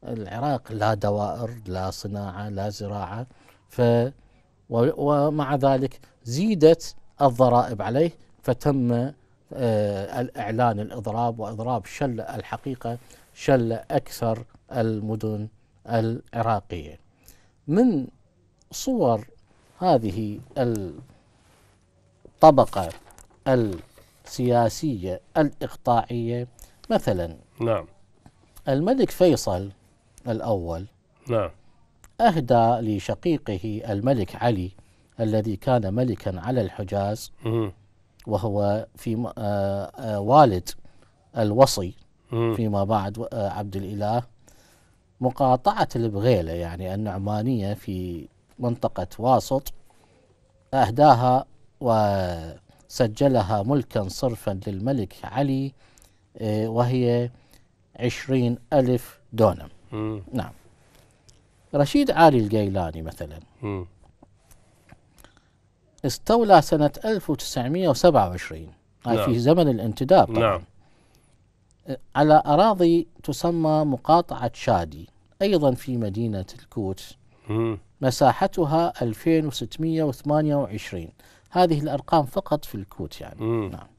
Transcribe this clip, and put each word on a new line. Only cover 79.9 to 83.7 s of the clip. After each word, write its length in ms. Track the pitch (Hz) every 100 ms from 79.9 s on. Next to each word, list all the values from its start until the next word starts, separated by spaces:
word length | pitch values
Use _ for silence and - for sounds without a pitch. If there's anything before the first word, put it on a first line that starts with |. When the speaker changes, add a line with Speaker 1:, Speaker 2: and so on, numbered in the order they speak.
| 160
Speaker 1:
وثمانية 520 | 151 123 143 147 156 143
وعشرين. 540 | 139 104 - 92 82 _ - _ _
هذه 300 | 180 180 156
الأرقام 460 | 147 139 - 143 139
فقط 400 | - - 151 -
في 100 | 110
الكوت 460 | 95 - 80 -
يعني. 200 | - -
Speaker 2:
مم. 280 | 110 117 101